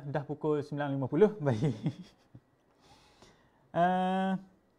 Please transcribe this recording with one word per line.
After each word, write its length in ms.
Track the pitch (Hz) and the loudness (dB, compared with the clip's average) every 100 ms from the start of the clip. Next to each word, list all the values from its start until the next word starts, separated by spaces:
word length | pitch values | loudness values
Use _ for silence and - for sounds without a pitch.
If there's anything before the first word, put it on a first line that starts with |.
| 143 | -4
dah 160 | 147 | -6
pukul 400 | 139 147 160 151 | -6 -4 0 0
sembilan 320 | 139 143 143 | -2 -4 -2
lima 160 | 139 127 | -2 0
puluh. 240 | 180 208 208 | 4 4 4
<laughs> 40 | |
Baik. 300 | 143 110 143 110 127 - - _ _ - _ _ _ _ _ - _ _ - _ _ _ _ | 0 2 0 0 -4 -6 -12 _ _ -20 _ _ _ _ _ -20 _ _ -20 _ _ _ _
Eh, 580 | 170 180 185 185 190 190 190 - _ _ | 0 2 2 0 0 0 -2 -6 _ _